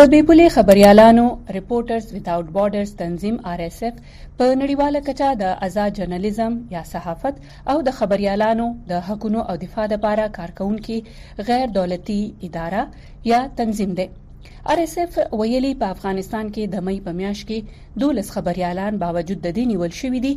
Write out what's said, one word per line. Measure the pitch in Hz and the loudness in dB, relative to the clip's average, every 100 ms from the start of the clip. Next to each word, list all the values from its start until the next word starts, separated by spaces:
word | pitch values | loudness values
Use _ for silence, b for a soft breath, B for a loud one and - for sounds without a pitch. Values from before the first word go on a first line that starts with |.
| 285 | 12
بې | 302 302 | 10 8
پولې | 330 339 | 8 8
خبریالانو | 285 196 196 202 208 226 226 240 - - | 6 6 8 10 10 10 8 4 0 -10
ریپورټرز | 190 190 240 233 226 220 | -10 -4 -4 -2 -6 -6
ویداوټ | 180 - 170 165 185 | -10 -4 -4 -4 -2
بارډرز | 208 202 202 - | 0 0 -6 -6
تنظیم | 170 170 202 233 | -6 -4 -4 -4
آر | 185 175 | -6 -8
ایس | 170 - | -8 -6
ایف | 226 240 B B B - | -8 -8 B B B 0
په | 254 | 2
نړیواله | 262 277 285 285 294 285 | 2 0 0 0 0 -4
کچه | 262 277 | -2 0
د | 247 190 185 190 | 0 -2 -2 -4
آزاد | 190 208 | -2 -2
جرنالیزم | 208 175 180 208 208 226 233 240 | -4 -6 -4 -4 -2 -4 -4 -8
یا | 170 160 | -12 -10
صحافت | 170 175 165 277 285 B B - | -10 -8 -6 -6 -8 B B -4
او | 294 | -2
د | 262 | -2
خبریالانو | 262 202 196 196 202 214 226 233 233 - | -2 -2 0 0 0 0 0 -2 -6 -8
د | 175 175 | -6 -6
حقونو | 214 220 220 | -8 -4 -4
او | - 175 | -4 -6
دفاع | 185 - 214 | -8 -6 -4
لپاره | 208 214 214 214 | -2 0 0 -2
کارکوونکي | 214 170 - 196 220 220 226 220 B B - | -6 -14 -8 -4 -4 -4 -8 -8 B B -10
غیر | 208 247 254 | -2 0 0
دولتي | 196 180 180 175 208 208 - | -2 -2 -4 -4 -4 -4 -8
اداره | 175 165 165 190 277 B B B | -12 -8 -6 -4 -6 B B B
یا | 226 233 269 - | 0 0 0 -4
تنظیم | 226 214 202 | -4 -2 -4
دی. | 180 185 - - - B B | -4 -6 -8 -20 -20 B B
آر | - 320 | -2 0
ایس | 320 349 | 0 -2
ایف | 349 349 294 | -4 -2 -2
ویلي | 220 220 254 269 | -2 -2 0 -2
په | 269 | -2
افغانستان | 202 185 196 190 185 220 214 | -4 -4 -6 -6 -6 -8 -8
کې | 214 208 | -6 -6
د | 185 180 | -4 -4
مئی | 196 | -6
په | 185 | -6
میاشت | 170 196 202 - | -6 -6 -6 -8
کې | 220 214 B B 214 | -10 -10 B B -2
دولس | 277 247 208 | -2 -2 -4
خبریالان | 208 170 175 175 180 196 214 | -6 -4 -4 -4 -4 -4 -4
باوجود | 175 170 170 190 | -4 -4 -4 -6
د | 170 | -6
دې | 175 247 | -2 -2
نیول | 190 170 | -2 -4
شوي | - 262 254 | -6 -6 -4
دي | 262 | -2